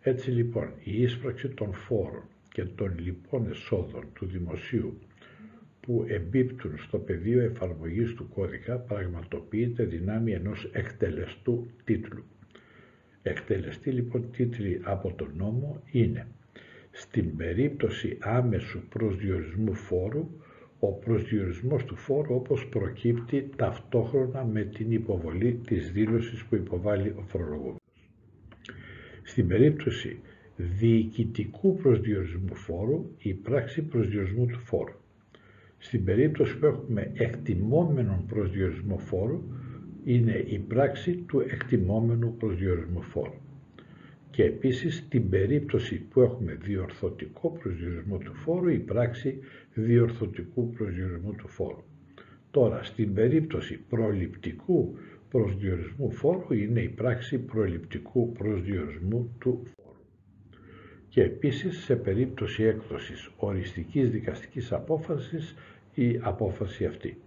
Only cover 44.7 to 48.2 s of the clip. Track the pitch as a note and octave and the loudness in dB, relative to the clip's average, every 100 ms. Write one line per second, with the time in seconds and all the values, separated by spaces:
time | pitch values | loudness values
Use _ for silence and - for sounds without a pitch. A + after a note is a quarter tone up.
44.7 | B2 E3 - - B2 F#2+ F#2+ G2+ C#3+ - | 2 0 -2 0 2 4 4 4 2 2
45.7 | A#2+ - F#2 - C3 A#2+ - F2+ D2 G2 | 0 0 -6 2 6 6 4 -4 -4 -2
46.7 | F#2+ F2 - F2+ - - - E3 D#3+ G2+ | -2 -2 -4 -6 -4 -12 -4 -4 -4 -6
47.7 | E2+ F2 E2+ F2+ F#2+ | -4 -4 -6 -4 -6